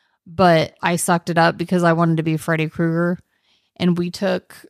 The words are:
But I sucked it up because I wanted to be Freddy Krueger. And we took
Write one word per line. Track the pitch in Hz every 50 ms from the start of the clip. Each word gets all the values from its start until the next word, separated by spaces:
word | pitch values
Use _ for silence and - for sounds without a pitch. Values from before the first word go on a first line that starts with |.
| _ _ _ _ _
But | - 165 165 190 180 170 160 151 - - _ -
I | 175 175
sucked | 170 - - 180 - - -
it | 170 170
up | 165 170 - -
because | 175 170 190 180 175
I | 170 165
wanted | 160 170 165 165
to | 160 156
be | 165 160
Freddy | 156 - - 165 160 156 156
Krueger. | - - 170 165 165 165 170 175 185 - - _ _ _ _ _ _ _ _ _ _
And | _ - 180 175 170
we | 175 180
took | 180 - - 185 185 180 - _ - - - -